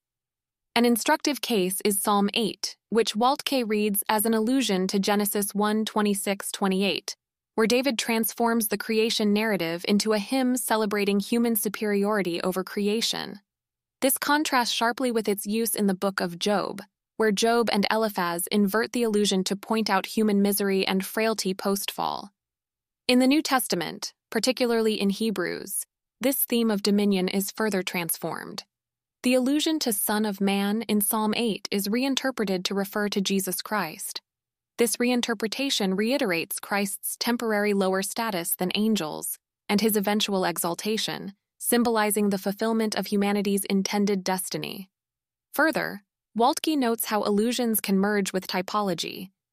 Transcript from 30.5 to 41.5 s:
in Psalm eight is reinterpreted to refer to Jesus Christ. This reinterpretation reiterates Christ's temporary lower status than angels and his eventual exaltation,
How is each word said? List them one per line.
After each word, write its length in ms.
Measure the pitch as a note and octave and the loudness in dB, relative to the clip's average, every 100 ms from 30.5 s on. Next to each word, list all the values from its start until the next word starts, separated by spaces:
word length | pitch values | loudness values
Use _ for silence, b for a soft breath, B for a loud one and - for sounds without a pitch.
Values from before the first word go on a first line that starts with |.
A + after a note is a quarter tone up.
| G3 G3 G#3+ A#3 | 2 0 -2 0
in 140 | G#3 | 0
Psalm 320 | G#3 A3 G#3+ G#3+ | 0 0 0 0
eight 320 | A#3 F#3 - | 0 -2 -4
is 160 | G3+ G3+ | -4 -2
reinterpreted 800 | A#3 C4+ C4 C4 B3+ G3+ F#3 | -2 0 -2 -2 -2 -2 -2
to 100 | F#3 | -2
refer 340 | G3 G3 G#3+ G#3 | -4 -4 -2 -2
to 100 | G3+ | -2
Jesus 400 | F#3+ G3 F#3 F3+ | 0 -2 -2 -6
Christ. 640 | - G#3+ E3 F3+ - - _ _ _ _ _ - | -4 -4 -4 -8 -12 -12 _ _ _ _ _ 0
This 180 | A#3 - | 0 2
reinterpretation 1040 | A#3+ B3 A#3 A3+ A3+ - C4+ C4 G3 F#3+ | 0 0 -2 -4 -4 -4 -2 0 0 0
reiterates 600 | A3 C#4 B3 E3+ D#3+ - | 0 0 0 0 -2 -8
Christ's 580 | - G3+ G3+ - - - | -4 -2 -2 -4 -8 -6
temporary 540 | - A#3 A3+ G#3 G#3 | -2 0 0 2 2
lower 280 | G3 F#3+ F#3+ | 2 2 2
status 480 | G3 - A3+ F#3+ E3+ | -2 -4 -4 -4 -4
than 220 | - F3+ | -2 -2
angels 640 | - G#3+ G#3 D#3 D#3+ - - _ _ - | 0 2 2 -2 -6 -10 -12 _ _ -2
and 140 | G#3 | 2
his 140 | A3 G#3+ | 2 2
eventual 500 | G3+ G#3 G#3 G3 F3 | 2 0 0 0 0
exaltation, 880 | E3+ F3 F3 G#3 A3 - D3+ F#3+ - _ | 0 -4 -4 -4 -4 -4 -6 -10 -16 _